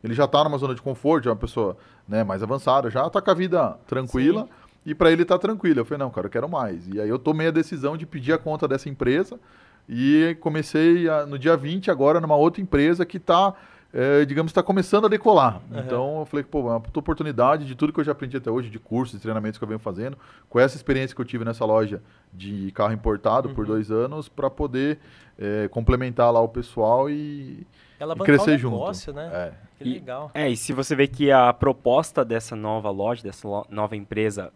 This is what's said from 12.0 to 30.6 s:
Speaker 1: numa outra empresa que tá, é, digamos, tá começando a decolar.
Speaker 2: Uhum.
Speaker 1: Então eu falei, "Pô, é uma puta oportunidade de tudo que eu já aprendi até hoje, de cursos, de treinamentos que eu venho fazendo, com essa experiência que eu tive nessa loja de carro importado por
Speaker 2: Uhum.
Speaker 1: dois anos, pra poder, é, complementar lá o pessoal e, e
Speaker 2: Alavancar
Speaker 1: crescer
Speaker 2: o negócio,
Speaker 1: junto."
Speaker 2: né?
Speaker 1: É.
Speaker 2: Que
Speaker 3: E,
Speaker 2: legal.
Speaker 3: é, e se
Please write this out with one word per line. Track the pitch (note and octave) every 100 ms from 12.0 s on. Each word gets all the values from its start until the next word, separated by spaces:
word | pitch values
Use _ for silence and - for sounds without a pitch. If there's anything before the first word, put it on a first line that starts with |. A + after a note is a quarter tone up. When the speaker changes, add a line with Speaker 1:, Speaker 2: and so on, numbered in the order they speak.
| C#3 E3
Speaker 1:
numa | D#3+
outra | D3+ D#3+ E3+
empresa | F#3+ D3 D3+ F3 F3
que | F#3
tá, | - E3+ G3 F#3 - - _
é, | - C3 C#3+
digamos, | C#3+ C#3 E3
tá | -
começando | F3 G3 F#3 G#3
a | G#3+
decolar. | G#3 A3+ F#3+ B2+ F#2+ -
Speaker 2:
Uhum. | A#2
Speaker 1:
Então | B2+ B2 C3+ D#3
eu | D3+
falei, | D3
"Pô, | C#3 D3+
é | A#2+
uma | A#2
puta | A2 D#3+
oportunidade | C#3+ D#3 D3+ A#2+ B2 D3+
de | C#3 B2
tudo | D3+
que | D#3
eu |
já | D3
aprendi | C#3 C3 C3+
até | A#2+
hoje, | A#2+ A2+
de | A2
cursos, | _ A2+ B2 G#2
de |
treinamentos | A2 A2 G#2+ G#2+
que |
eu | G#2+
venho | A2
fazendo, | A2+ F#2 B2 - - - _
com | A#2+
essa | C3+ C#3+
experiência | - C3 C3
que | -
eu | A#2+
tive | B2
nessa | A2+ A2+
loja | A2 A2 G#2 G2 - _ _
de | F#2 G2 G2+ F#2+
carro | - G#2
importado | A2 A2+ G#2 A2 A#2 C3
por | B2
Speaker 2:
Uhum. | G#2
Speaker 1:
dois | A2 G#2+
anos, | A2 B2+ D3+ D3
pra | - C3+
poder, | C3+ D3 B2+ C#3 D3+ - - - -
é, | G2+ G#2 G#2
complementar | - A2+ B2 B2+ A#2 A#2+
lá | A#2
o | A2+
pessoal | B2 A#2+ - G#2+ B2 C#3+
e, | D3 D3+ D3 C3+ - - _ _ _
e |
Speaker 2:
Alavancar | D3+ E3 G3
Speaker 1:
crescer | D3 G3+ D3 B2
Speaker 2:
o |
negócio, | A#2+ D#3+ F#3 -
Speaker 1:
junto." | C#3+
Speaker 2:
né? | E3
Speaker 1:
É. | E3+ F3 - - _
Speaker 2:
Que | B2+
Speaker 3:
E, |
Speaker 2:
legal. | B2+ B2 B2+ D3
Speaker 3:
é, | D3 D3
e |
se | A#2